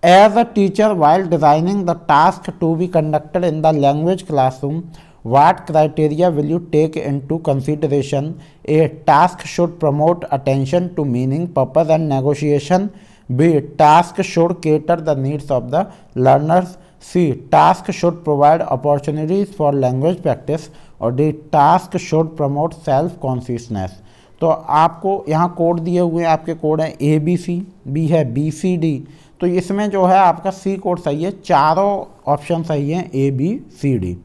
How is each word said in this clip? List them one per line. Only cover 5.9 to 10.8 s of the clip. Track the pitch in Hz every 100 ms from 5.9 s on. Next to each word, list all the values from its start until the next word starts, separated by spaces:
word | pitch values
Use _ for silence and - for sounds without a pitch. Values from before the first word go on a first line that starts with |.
| 151 156 151 180
will | 151 147
you | 170 170
take | 151 160 156
into | - 139 135 160
consideration? | 165 139 135 151 151 143 135 143 147 170 - _
A, | - 156 156 - -
task | 147 175 175
should | - - 170 170
promote | 156 143 156 170 -
attention | 139 135 135 135 175